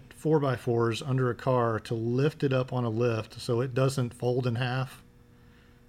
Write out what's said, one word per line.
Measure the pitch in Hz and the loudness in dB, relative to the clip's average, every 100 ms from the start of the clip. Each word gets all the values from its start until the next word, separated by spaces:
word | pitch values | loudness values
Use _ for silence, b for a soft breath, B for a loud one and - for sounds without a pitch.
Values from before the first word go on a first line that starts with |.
| - - | -10 -6
four-by-fours | 156 156 139 120 127 117 117 110 | 2 2 2 0 0 2 2 0
under | 139 131 127 | -2 0 0
a | |
car | 113 135 123 117 107 | 0 0 2 2 0
to | - | -4
lift | 117 117 127 147 - | -4 -2 0 0 0
it | 139 | 0
up | 131 127 | 0 0
on | 127 | -2
a | 120 | -2
lift | 110 123 110 - - | 0 0 0 -4 -8
so | - 120 | -2 0
it | 135 | 0
doesn't | 127 135 135 120 | 2 2 2 -2
fold | - 123 123 123 | -2 -2 0 0
in | |
half, | 117 127 123 131 - - - - b b b b b | 0 -2 -2 -4 -8 -20 -20 -20 b b b b b